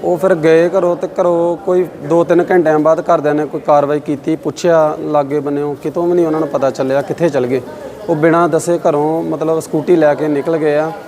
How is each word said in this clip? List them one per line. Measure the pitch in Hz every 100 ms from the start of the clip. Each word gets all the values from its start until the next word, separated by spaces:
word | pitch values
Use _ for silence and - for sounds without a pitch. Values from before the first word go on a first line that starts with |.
ਉਹ | 175 175
ਫਿਰ | 185 180
ਗਏ | 156 160 175
ਘਰੋਂ | 190 175 175
ਤੇ | 185 -
ਘਰੋਂ | 175 170 170 165
ਕੋਈ | - 180 175 -
ਦੋ | 143 165
ਤਿੰਨ | 170 170 -
ਘੰਟਿਆਂ | 185 156 156
ਬਾਅਦ | 151 160
ਘਰਦਿਆਂ | - 170 147 147
ਨੇ | 147
ਕੋਈ | 151
ਕਾਰਵਾਈ | - 147 143 147
ਕੀਤੀ, | 147 143 147 156
ਪੁੱਛਿਆ | 156 139 180 165 151 151
ਲਾਗੇ | 156 151 139 147
ਬੰਨਿਓ, | 143 143 147 143
ਕਿਤੋਂ | - 180 170
ਵੀ |
ਨਹੀਂ | 180 165
ਉਹਨਾਂ | 156
ਨੂੰ | 156
ਪਤਾ | 143 135
ਚੱਲਿਆ | 127 135 135
ਕਿੱਥੇ | 139 165 165
ਚਲ | 139 123
ਗਏ। | 131 - - - - -
ਉਹ | 160
ਬਿਨਾਂ | 160 165 170
ਦੱਸੇ | 156 156 170 170
ਘਰੋਂ | 147 151 160
ਮਤਲਬ | 165 156 160 160
ਸਕੂਟੀ | 151 160 135 175
ਲੈ | 151
ਕੇ | 147 151
ਨਿਕਲ | 143 147 165
ਗਏ | 151 147
ਆ। | 156 160